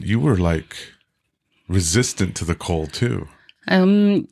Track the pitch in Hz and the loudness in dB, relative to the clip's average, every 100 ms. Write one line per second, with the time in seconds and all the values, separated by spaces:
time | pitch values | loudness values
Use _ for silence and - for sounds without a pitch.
0 | 85 113 147 98 87 82 - - - - | -2 0 2 2 2 0 -4 -14 -18 -20
1 | _ _ _ _ _ _ - 92 82 95 | _ _ _ _ _ _ -4 -2 2 0
2 | 123 - 92 82 82 82 - 82 78 - | 0 -2 -4 -4 -4 -4 -2 -4 -4 -4
3 | 120 - - - _ _ - 190 185 208 | -4 -4 -8 -16 _ _ 0 2 4 4
4 | 208 202 - | 4 2 -2